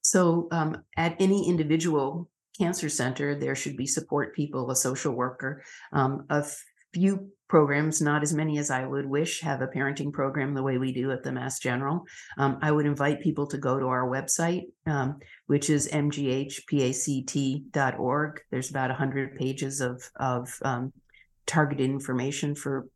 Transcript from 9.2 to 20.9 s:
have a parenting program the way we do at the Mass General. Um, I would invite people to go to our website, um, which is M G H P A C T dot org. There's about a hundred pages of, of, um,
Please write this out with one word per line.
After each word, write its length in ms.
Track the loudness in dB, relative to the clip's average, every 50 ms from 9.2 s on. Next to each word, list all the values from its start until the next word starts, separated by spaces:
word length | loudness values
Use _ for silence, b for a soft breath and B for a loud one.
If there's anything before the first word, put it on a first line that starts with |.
| 0 0 -2 -4 -2
have 200 | -2 -2 -2 -2
a 40 | -4
parenting 440 | -2 -2 -2 0 -2 -2 -4 -4 -2
program 420 | -2 -2 -2 0 -2 -2 -2 -2
the 80 | -2 0
way 140 | 0 0 0
we 140 | 0 -2 -2
do 200 | -2 -2 -2 -2
at 100 | -4 -4
the 100 | -6 -6
Mass 260 | -4 -4 -6 -6 -4
General. 460 | -2 -2 -2 0 0 0 -2 -2 -4 B B B B B B
Um, 220 | 2 2 2 2 2
I 120 | 2 4 4
would 140 | 4 4
invite 360 | 2 2 2 2 0 0 2 0
people 240 | 0 0 0 -2 -2
to 100 | -4 -4
go 200 | 0 0 0 2
to 80 | 0
our 220 | 0 0 0 0 0
website, 560 | -2 -4 -2 -2 0 0 2 0 0 -2 -4 -8 -18 _ _
um, 320 | -2 0 0 0 -2 -2 B B B B B B
which 240 | 2 2 2 4 4
is 180 | 2 2 2 0
M 220 | 0 2 2 2
G 200 | 0 0 -2 0
H 360 | 0 0 -2 -4 -8 -12 -6
P 160 | 0 0 2 2
A 80 | 2 0
C 300 | 0 -2 -2 -2 -2 -2
T 420 | -2 -2 0 0 0 0 -2 -6 -4
dot 280 | 0 0 0 0 0 0
org. 420 | 0 0 2 0 0 -2 -4 -12 -12 _
There's 200 | -6 -6 -4 -4
about 200 | -2 -2 -2 -2
a 40 | 0
hundred 420 | -2 -2 -2 0 -2 -4 -4 -6
pages 440 | -4 -4 -4 -2 -2 -4 -4 -2 -2
of, 220 | -2 -2 -4 -6 -12 -18 _
of, 420 | -4 -2 0 0 -2 -4 -6 -12 -6 -4
um, 300 | -4 -2 -2 -4 -6